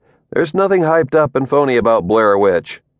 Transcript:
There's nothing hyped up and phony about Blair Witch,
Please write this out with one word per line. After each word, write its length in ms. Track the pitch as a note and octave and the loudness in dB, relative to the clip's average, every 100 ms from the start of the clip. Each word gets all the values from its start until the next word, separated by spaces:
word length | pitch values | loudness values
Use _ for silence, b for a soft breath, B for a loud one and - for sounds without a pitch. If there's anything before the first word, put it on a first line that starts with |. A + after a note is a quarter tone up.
| _ _ - | _ _ -10
There's 240 | - E3 | -6 -4
nothing 300 | F3+ G3 F#3+ | -2 0 0
hyped 320 | D#3+ E3 D3 D#3+ | 0 0 0 0
up 200 | D3 C3+ | 0 -2
and 140 | C3 | -2
phony 260 | C#3+ C#3 B2 | 0 0 0
about 300 | A2 A2+ F2 | 0 0 0
Blair 320 | A2 G#2+ G2+ | 0 2 2
Witch, 440 | G2+ F2 - - _ _ | 2 0 -4 -20 _ _